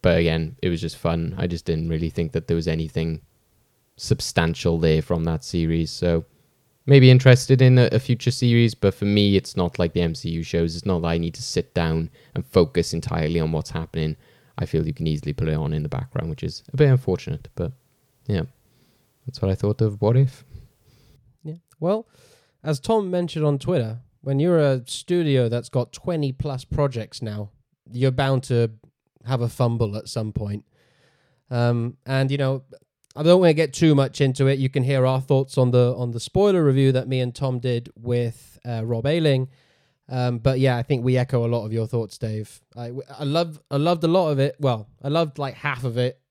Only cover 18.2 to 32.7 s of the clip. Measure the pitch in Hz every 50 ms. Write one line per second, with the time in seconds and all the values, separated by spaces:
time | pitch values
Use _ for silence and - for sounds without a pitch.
18.2 | _ - 107 92 78 - _ _ _ _ _ _ _ _ _ _ _ _ _ _
19.2 | _ 127 127 - - 98 95 - - 104 107 - 113 110 101 104 - 107 117 131
20.2 | 139 131 - - - _ - - - - _ _ _ _ _ _ _ _ _ _
21.2 | _ _ _ _ _ 156 160 170 _ _ _ _ 156 170 202 220 226 _ _ _
22.2 | _ _ _ _ _ _ _ _ _ - 156 135 - - 226 220 208 185 180 180
23.2 | 175 170 - 160 151 147 143 135 - - 180 151 117 110 110 120 - _ _ _
24.2 | - 139 139 135 151 175 175 165 151 143 135 131 117 - - - - - 180 175
25.2 | 170 151 139 131 120 113 117 120 117 - - 131 120 - - - _ - 175 160
26.2 | 147 135 131 131 - 151 135 131 - _ - 151 147 139 123 117 107 - - -
27.2 | 131 110 104 104 104 101 _ _ _ _ _ _ _ - 117 123 131 135 127 127
28.2 | 139 135 135 127 127 - 127 120 117 110 110 107 _ _ _ _ _ _ _ _
29.2 | _ 110 131 123 120 117 - - 127 120 117 113 113 107 101 107 - - - 120
30.2 | 110 110 104 - 107 101 101 104 - _ _ _ _ _ _ _ _ _ _ _
31.2 | _ _ _ _ _ _ 127 120 120 120 120 120 117 120 131 _ _ - 135 135
32.2 | 135 135 139 139 139 131 135 135 135 _